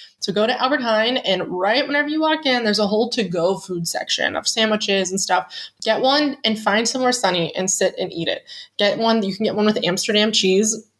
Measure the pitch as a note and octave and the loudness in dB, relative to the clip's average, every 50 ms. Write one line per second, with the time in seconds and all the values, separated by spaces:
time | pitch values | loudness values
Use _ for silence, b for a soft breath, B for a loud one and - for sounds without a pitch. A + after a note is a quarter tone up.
0 | B B B B - G3+ F3 G#3 G#3+ A#3+ B3 - B3+ C4 D4+ C4+ A#3+ A#3 A3 G#3+ | B B B B -6 -2 0 0 2 2 2 0 0 0 0 0 0 0 2 2
1 | A3 A#3+ C4 B3 - G3 F#3 F3+ - - F3+ F3+ F#3+ G#3 A#3 C#4 C#4 C#4 C#4+ D4 | 2 2 0 0 0 0 0 0 -2 -4 -4 -2 0 2 2 2 0 0 0 -2
2 | D4 D4+ D4+ D#4 D#4 D#4 D#4+ D4+ D#4 C4 B3 A#3+ A3+ G#3 G3+ A3 G#3 F#3+ G#3+ G#3+ | 0 0 0 0 2 2 0 0 0 0 0 2 2 0 2 2 2 2 2 0
3 | A#3+ A3+ - B3+ G#3 F3 F3+ E3+ E3 F#3+ G3 E3 - - F3+ E3+ E3 - - - | 0 0 0 -2 -2 -2 0 0 2 0 0 -2 -4 -8 -6 -4 -4 -4 -4 -6
4 | - - - - - - - - - - - A#3 A3 G#3+ G#3+ G#3+ G#3+ G#3 G3 G3 | -4 -4 -2 -2 -2 -2 -2 -2 -4 -2 0 0 0 0 0 0 0 0 0 0
5 | F#3 F#3 F#3+ G3 - - F#3 F3 - - - - - - _ - - A3 G#3+ - | 0 -2 -2 -4 0 0 0 0 0 -4 -12 -16 -16 -16 _ -6 -2 -2 0 2
6 | B3+ C4 C#4 D4+ D4 C#4 - - - A3 G#3+ G#3+ - G#3 G3+ A3 A#3 A3+ - B3+ | 2 2 2 2 2 0 -2 -2 -2 -2 -2 0 0 0 2 2 0 0 -2 0
7 | B3+ B3 B3 B3 - F#3 F3+ E3+ E3 D3+ - - F#3 F#3+ - - F#3+ F3+ - - | 0 0 0 2 0 0 0 0 -2 -2 -2 -4 -2 -2 0 0 0 0 0 -2
8 | F#3 - - E3+ E3 - - - B B B B B B - - G3+ G3+ - A3 | -6 -6 -4 -4 -4 -4 -4 -6 B B B B B B -4 0 0 0 0 2
9 | A3+ A3+ A3+ A3+ G3 G3 F#3+ - A3 - - G#3 G#3 G#3+ G#3+ - - F3 F#3 G3+ | 2 2 2 2 2 -2 -2 -2 -2 0 2 2 2 2 2 2 0 0 0 0
10 | - - G#3 G#3 G#3+ A3 G#3+ - G3 F#3 F#3+ G3 A3 G#3 - - - _ _ | -2 0 2 2 2 2 2 2 2 4 4 4 2 2 -2 -4 -10 _ _